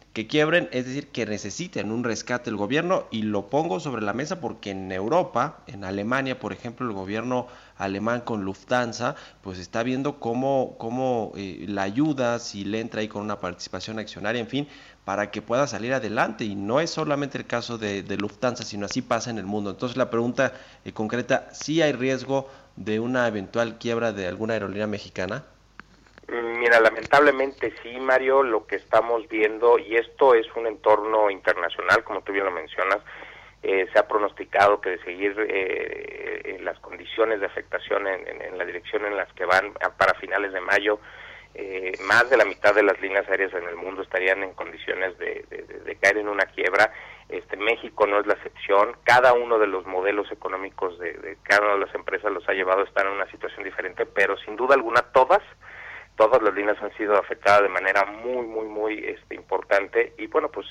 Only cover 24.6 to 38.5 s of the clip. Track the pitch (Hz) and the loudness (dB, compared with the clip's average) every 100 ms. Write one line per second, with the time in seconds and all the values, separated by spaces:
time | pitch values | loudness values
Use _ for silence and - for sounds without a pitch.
24.6 | 98 95 107 98 - - 92 123 - _ | -4 -4 -4 -4 -8 -6 -6 -6 -12 _
25.6 | _ - - _ _ - - 120 117 117 | _ -20 -20 _ _ -20 -8 -6 -4 0
26.6 | 120 117 110 113 110 143 147 131 135 - | 6 8 6 2 4 6 6 4 0 -2
27.6 | 117 - 117 123 131 131 131 135 135 107 | -6 -6 -12 -6 2 2 4 4 4 0
28.6 | - 98 - 113 117 117 107 110 107 110 | -2 -6 2 2 4 0 -2 0 0 4
29.6 | 120 120 101 117 113 - 139 117 110 117 | 4 4 4 0 0 4 6 6 4 -4
30.6 | 113 104 110 104 107 110 104 92 92 90 | -4 0 4 4 4 2 2 0 -6 -6
31.6 | 85 - 90 107 110 98 - 98 98 85 | -6 -2 2 2 2 -6 -4 -2 -2 -2
32.6 | 78 - 92 101 - - - - - _ | -6 -2 0 0 -2 -18 -18 -20 -20 _
33.6 | - 95 92 107 - 107 101 - 95 98 | 0 0 2 2 4 2 0 -4 -2 4
34.6 | 101 104 95 87 90 90 101 101 107 98 | 6 6 0 -6 -6 -4 -2 0 -2 -2
35.6 | 95 92 85 - - - 90 92 - 95 | -2 -4 -6 -8 -12 -12 -10 -10 -10 -10
36.6 | 90 85 - 87 87 - 110 107 98 - | -8 -10 -12 -16 -6 0 0 0 -2 -6
37.6 | - 90 - 98 101 92 82 80 - | -8 -8 -2 -2 -2 -4 -8 -12 -10